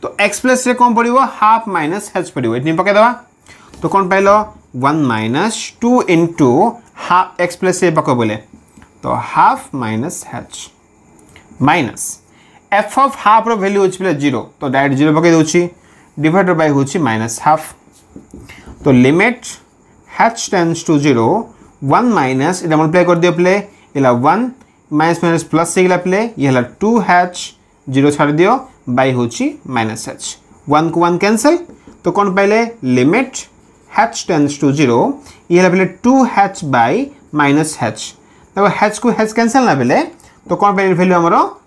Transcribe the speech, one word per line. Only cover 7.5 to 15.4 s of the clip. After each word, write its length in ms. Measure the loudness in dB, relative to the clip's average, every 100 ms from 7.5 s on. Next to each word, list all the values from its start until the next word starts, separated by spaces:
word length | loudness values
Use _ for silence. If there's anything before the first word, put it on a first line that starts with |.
| -2
ପ୍ଲେସ୍‌ରେ 340 | -4 0 0
ପକେଇବ 260 | 0 0 0
ବୋଲେ। 200 | 0 -4 -12 -20 _ -20 -20 _
ତ 40 | -8 -6 -4
ହାଫ୍ 300 | 2 2 2 -6
ମାଇନସ୍ 440 | -8 -6 -4 -6 -10 -14
ଏଚ୍ 220 | -16 -16 -18 -20 _ _ _ _ _ _ -20 _ -4
ମାଇନସ୍ 440 | 0 0 -2 -6 -12 -14 _ _ _ _ _
ଏଫ୍ 220 | -2 0 0
ଅଫ୍ 160 | 0 0
ହାଫ୍ର 360 | 2 2 2
ଭାଲ୍ୟୁ 260 | -2 0 0
ଅଛି 160 | 0 0
ପିଲା 140 | -4
ଜିରୋ। 280 | 0 -2 -2 -8 _
ତ 20 | -4
ଡାଇରେକ୍ଟ 280 | 0 0 2
ଜିରୋ 120 | 2
ପକେଇ 180 | 2 4
ଦେଉଛି। 300 | 4